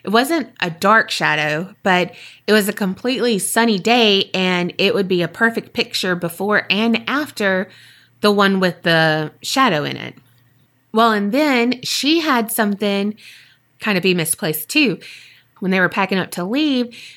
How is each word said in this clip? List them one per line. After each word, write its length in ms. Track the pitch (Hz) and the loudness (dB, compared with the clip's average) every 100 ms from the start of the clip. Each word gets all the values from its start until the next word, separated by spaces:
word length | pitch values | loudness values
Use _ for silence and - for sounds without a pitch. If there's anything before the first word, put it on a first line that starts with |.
It 60 | - | 0
wasn't 420 | 220 262 330 - - | 2 2 0 -4 -6
a 100 | 175 | -6
dark 400 | 165 190 220 - | 0 4 4 2
shadow, 640 | - 151 151 151 151 185 - | 0 0 0 0 -2 -6 -4
but 320 | 196 180 175 - - - - | 0 2 0 -6 -20 -8 2
it 80 | |
was 160 | 214 202 | 2 2
a 40 | |
completely 680 | 208 196 185 247 262 240 202 | -2 -4 -2 -4 0 0 0
sunny 400 | - 226 233 202 | 0 0 2 2
day, 500 | 220 240 214 196 - | 2 2 4 2 0
and 440 | 185 185 180 175 - | -2 0 0 -2 -2
it 160 | 196 | 0
would 140 | 196 190 | 0 0
be 160 | 180 | 0
a 40 | 165 | -2
perfect 460 | - 233 226 - | 0 0 -2 -6
picture 420 | - 226 - 190 175 | -8 -6 -4 -4 -2
before 520 | 170 - 196 208 - | -4 -4 -2 0 0
and 340 | 190 233 226 - | 0 0 0 -2
after 580 | 269 302 - 196 185 190 - - - _ _ | -4 -4 -2 0 0 -4 -12 -20 -20 _ _
the 100 | 208 | 2
one 280 | 202 196 190 | 4 2 2
with 240 | 180 165 | 0 0
the 480 | 175 165 160 156 151 - | 0 2 2 0 -4 -8
shadow 420 | - 269 254 151 143 | -4 0 2 0 -4
in 120 | 131 | -8
it. 160 | 123 - _ _ _ _ _ _ _ | -12 -18 _ _ _ _ _ _ _
Well, 200 | 220 226 | 0 2
and 200 | 208 202 | 2 0
then 500 | 254 302 247 240 247 | 0 2 2 0 -2
she 380 | - - 277 330 | -6 -4 0 0
had 320 | 311 247 214 | 0 -2 -2
something 640 | - 208 196 208 196 202 208 - - - _ _ _ | -2 -2 -2 -2 -2 -4 -6 -16 -20 -20 _ _ _
kind 180 | 220 190 | -4 0
of 60 | |
be 100 | 185 | 2
misplaced 560 | 180 160 - 180 156 - | 0 -2 -4 -6 -6 -2
too. 300 | 302 262 160 - - - - _ _ | 0 2 0 -8 -20 -20 -20 _ _
When 100 | 185 | -2
they 80 | 190 | 0
were 100 | 180 | 0
packing 300 | 208 190 190 | 0 -2 -2
up 100 | - | -4
to 120 | - | -6
leave, 520 | 180 262 302 247 240 - - | -4 -2 0 0 -4 -10 -20